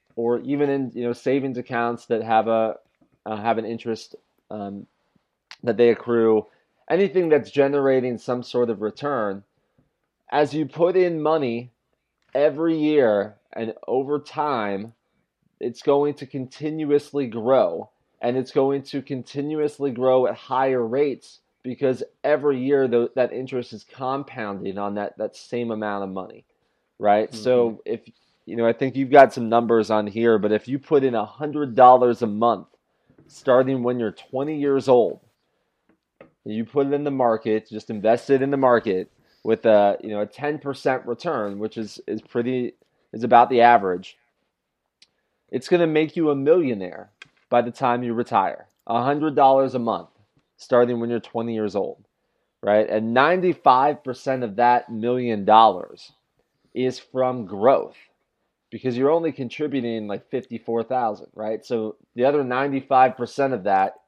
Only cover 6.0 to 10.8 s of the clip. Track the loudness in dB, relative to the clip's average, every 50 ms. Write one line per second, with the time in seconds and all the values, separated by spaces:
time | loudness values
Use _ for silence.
6 | -2 -2 0 2 4 4 2 2 0 _ _ _ _ _ _ _ _ -2 0 0
7 | 0 0 0 0 0 2 2 0 0 -2 0 0 0 2 2 0 2 2 2 2
8 | 0 -2 -6 -8 -6 -6 -6 -6 -6 -6 -4 -2 -2 -2 -4 -4 -6 -8 -8 -6
9 | -8 -6 -4 -4 -4 -4 -6 -8 -12 _ _ _ _ _ _ _ _ _ _ _
10 | _ _ _ _ _ -4 -2 0 0 0 -2 -6 -6 -6 -4 -2